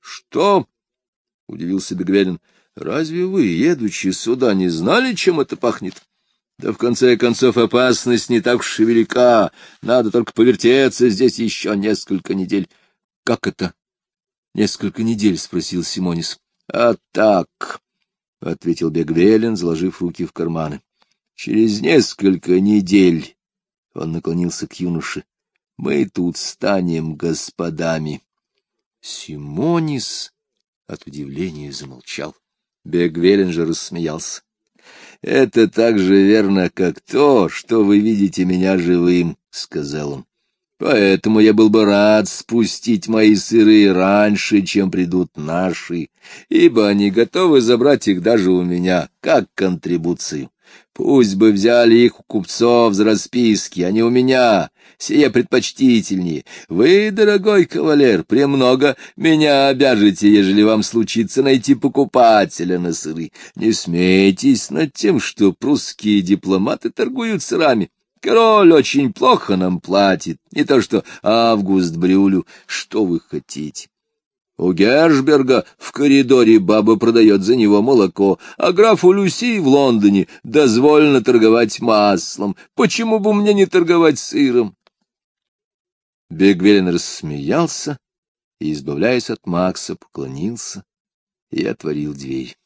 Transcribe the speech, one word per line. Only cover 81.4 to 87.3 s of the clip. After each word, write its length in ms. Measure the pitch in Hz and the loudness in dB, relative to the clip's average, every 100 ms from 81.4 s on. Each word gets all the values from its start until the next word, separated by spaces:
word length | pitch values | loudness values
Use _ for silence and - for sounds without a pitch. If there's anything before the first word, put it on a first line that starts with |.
| 110 113 117 - | 4 4 0 0
маслом. 720 | 120 110 104 95 - - 101 95 - | 2 4 4 0 -4 -8 -8 -8 -14
Почему 440 | - 233 - 226 220 | -2 -2 0 -2 -2
бы 160 | 202 | 0
мне 200 | 208 208 | 0 2
не 120 | 202 190 | 2 2
торговать 540 | 185 170 175 165 147 | 2 2 2 2 0
сыром? 560 | - - 139 120 110 - _ _ _ _ _ _ _ _ _ _ _ _ _ _ _ | -6 -2 0 2 -2 -6 _ _ _ _ _ _ _ _ _ _ _ _ _ _ _
Бегвелин 580 | 80 95 95 95 101 92 | 0 2 4 4 4 2
рассмеялся 1080 | 87 - - 78 | -2 -6 -12 -12